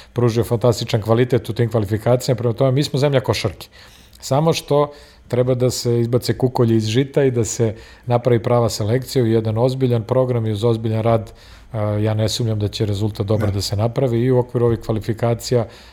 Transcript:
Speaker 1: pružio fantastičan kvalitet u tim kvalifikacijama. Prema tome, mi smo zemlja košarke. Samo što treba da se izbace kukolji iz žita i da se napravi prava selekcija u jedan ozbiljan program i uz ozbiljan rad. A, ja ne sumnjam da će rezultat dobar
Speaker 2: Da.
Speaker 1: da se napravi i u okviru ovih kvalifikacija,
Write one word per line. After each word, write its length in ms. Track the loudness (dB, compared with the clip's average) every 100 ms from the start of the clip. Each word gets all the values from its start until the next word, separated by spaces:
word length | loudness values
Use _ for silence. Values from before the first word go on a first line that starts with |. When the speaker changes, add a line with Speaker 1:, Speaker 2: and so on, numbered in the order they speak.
| -10
Speaker 1:
pružio 320 | -2 0 0
fantastičan 580 | -2 0 2 0 -2 -2
kvalitet 460 | 2 2 2 0 -2
u 20 |
tim 180 | -2 -2
kvalifikacijama. 680 | 0 -2 -2 0 0 0 -2
Prema 160 | -2
tome, 180 | 0 0
mi 100 | 0
smo 160 | -2 0
zemlja 220 | 2 2
košarke. 480 | 0 -2 -4 -6 -14 -20 -20 -20 -20 -18
Samo 320 | -2 0 2
što 400 | 0 0 0 0 -4 -20 -20 -4
treba 260 | 0 0
da 160 | 2 0
se 300 | 0 0 0
izbace 380 | 0 0 -2 0
kukolji 380 | 0 2 4 4
iz 100 | 2
žita 380 | 0 0 2
i 60 | 2
da 140 | 0
se 300 | -2 -2 -2 -4 -14 -14 -2
napravi 320 | 0 2 2
prava 300 | 2 2 2
selekcija 540 | 0 -2 -2 0 0
u 20 | 2
jedan 320 | 2 0 0
ozbiljan 440 | 0 2 0 0
program 440 | 0 0 0 0 -2
i 60 |
uz 120 | 0
ozbiljan 380 | 0 0 -2 0
rad. 300 | 2 2 0 -14 -20 -20 -12
A, 100 | -6
ja 320 | -2 0 0
ne 140 | 0 0
sumnjam 300 | -2 -2 -2
da 100 | -2
će 180 | -2 -2
rezultat 400 | 0 -2 -2 -2
dobar 220 | 0 0
Speaker 2:
Da. 60 |
Speaker 1:
da 60 | -2
se 160 | -4 -2
napravi 440 | -2 0 0 0
i 100 | 2
u 80 | 2
okviru 280 | 0 0 0
ovih 120 | 0
kvalifikacija, 840 | -2 -4 -4 -2 -2 -2 -2 -2 -2 -10 -20